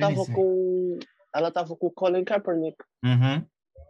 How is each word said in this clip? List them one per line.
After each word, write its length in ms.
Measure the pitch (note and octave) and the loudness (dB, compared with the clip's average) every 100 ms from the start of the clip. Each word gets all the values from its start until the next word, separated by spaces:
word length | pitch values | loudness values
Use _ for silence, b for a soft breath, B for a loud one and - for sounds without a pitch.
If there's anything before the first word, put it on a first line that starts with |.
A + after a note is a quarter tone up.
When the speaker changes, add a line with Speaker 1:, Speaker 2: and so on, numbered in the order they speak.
| D3+ D3+ | 0 0
Speaker 1:
tava 100 | F#3 | -2
Speaker 2:
sei. 100 | G3 | 0
Speaker 1:
com, 640 | F#3+ F#3 F#3 F#3 F3+ E3+ B B _ | 2 2 0 0 -2 -6 B B _
ela 180 | D3 E3 | -2 -2
tava 240 | F3 E3 E3 | -2 -6 -4
com 120 | F3 | -4
o 40 | |
Colin 320 | - F#3 F#3 | 0 0 0
Kaepernick. 540 | F#3 G#3 G3 E3 D#3+ - - _ | 0 -2 0 -2 -2 -8 -20 _
Speaker 2:
Uhum. 420 | B2 B2 B2+ D3 - _ _ - - | 2 4 4 0 -6 _ _ -20 -20